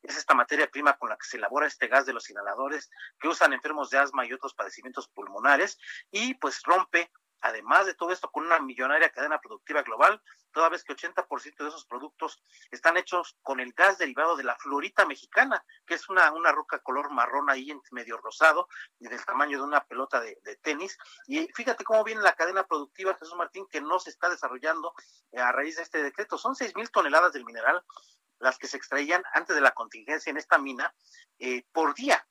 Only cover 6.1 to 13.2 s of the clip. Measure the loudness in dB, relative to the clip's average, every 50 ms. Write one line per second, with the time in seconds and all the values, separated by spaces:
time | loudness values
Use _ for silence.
6.1 | -6 -4 -4 -4 -4 _ -4 -6 -6 -6 2 4 4 4 4 _ 0 0 0 0
7.1 | _ _ _ _ _ _ -4 -2 -2 -2 0 4 4 4 4 2 -2 _ -2 -4
8.1 | -2 -4 -6 -8 -6 -6 0 2 2 2 2 -2 -6 -4 0 2 4 4 4 2
9.1 | 2 -2 -4 -2 -2 -4 -6 -10 -18 -16 _ -4 -2 -2 -2 -2 2 4 6 6
10.1 | 6 2 _ -20 -20 _ _ _ _ 2 2 2 2 -2 -8 -10 -12 -8 -8 -6
11.1 | -4 -4 -4 _ -8 -10 -10 -14 _ _ -10 -10 -8 -12 -16 _ -14 -14 -14 -14
12.1 | _ _ -10 -10 -10 _ _ _ _ -20 -20 _ -20 2 2 4 4 4 -2 0
13.1 | -2 -2